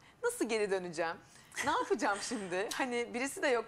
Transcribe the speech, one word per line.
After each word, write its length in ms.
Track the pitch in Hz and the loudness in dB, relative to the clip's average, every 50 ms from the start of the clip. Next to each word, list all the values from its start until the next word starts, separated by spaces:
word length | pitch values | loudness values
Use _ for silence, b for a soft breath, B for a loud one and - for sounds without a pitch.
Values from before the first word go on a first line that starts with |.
| B B B B - | B B B B -2
nasıl 260 | 480 480 - 339 214 | -2 0 0 0 2
geri 220 | 233 220 208 190 | 2 2 2 2
döneceğim? 460 | 196 190 180 180 160 160 170 165 175 208 - B B B B B B - - | 2 0 0 -2 -2 -2 -2 -2 -2 -4 -10 B B B B B B -4 0
Ne 60 | 277 | 2
yapacağım 480 | 320 494 494 - 403 220 285 226 202 202 - | 2 2 2 2 0 2 2 2 0 0 -2
şimdi? 460 | - 247 220 196 180 170 185 208 - | -4 -4 -4 -4 -2 -2 0 0 0
<laughs> 40 | - | -2
Hani 400 | - 269 254 240 240 240 208 202 | -2 -2 0 0 -2 -2 -2 -2
birisi 280 | 240 262 277 - 392 359 | -2 -2 -2 -2 0 2
de 60 | 294 | 2
yok 160 | 247 226 220 | 2 2 0